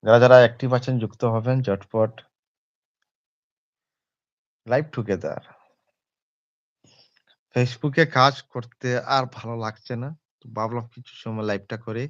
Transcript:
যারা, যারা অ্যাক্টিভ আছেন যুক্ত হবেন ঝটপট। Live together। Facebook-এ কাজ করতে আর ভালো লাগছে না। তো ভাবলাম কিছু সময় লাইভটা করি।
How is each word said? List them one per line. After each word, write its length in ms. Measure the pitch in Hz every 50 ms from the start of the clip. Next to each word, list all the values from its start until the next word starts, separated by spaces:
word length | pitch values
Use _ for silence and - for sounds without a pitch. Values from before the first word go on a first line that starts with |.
| -
যারা, 140 | 104 113 120
যারা 180 | 120 127 127
অ্যাক্টিভ 320 | 127 123 113 117 - - 127 127
আছেন 220 | 123 123 - 131 123
যুক্ত 240 | 110 101 - _ -
হবেন 320 | 117 113 113 110 123 131 131 127
ঝটপট। 500 | - 98 98 - _ - 110 110 113 117 - - _ _ _ _ _ _ _ _ _ _ _ _ _ _ _ _ _ _ _ _ _ _ _ _ _ _ _ _ _ _ _ _ _ _ _ _ _ _ _ _ _ _ _ _ _ _ _ _
Live 220 | 110 120 139 151 156
together। 500 | - - 110 104 98 90 - 76 - - - - - _ _ _ _ _ _ _ _ _ _ _ _ _ _ _ _ _ _ _ _ _ _ _ _ _ _ _ _ _ _ _ _ _ _ _ _ _ _ _ _
Facebook-এ 480 | - 123 123 - - - 147 135 - 165
কাজ 280 | 156 - 131 127 139 139 - -
করতে 460 | _ _ 127 113 117 _ _ - 127 123 123 -
আর 180 | - 135 135 127 123 -
ভালো 220 | 113 110 113 117
লাগছে 380 | 117 113 110 107 _ _ - 123
না। 120 | 113 123 143 160 _ _ _ _
তো 80 | _ _ 113
ভাবলাম 360 | 110 107 110 110 117 120 117 117
কিছু 240 | _ - 123 - -
সময় 320 | - - 120 110 110 107
লাইভটা 300 | 107 101 98 101 _ 117
করি। 280 | 110 - - 110 113 127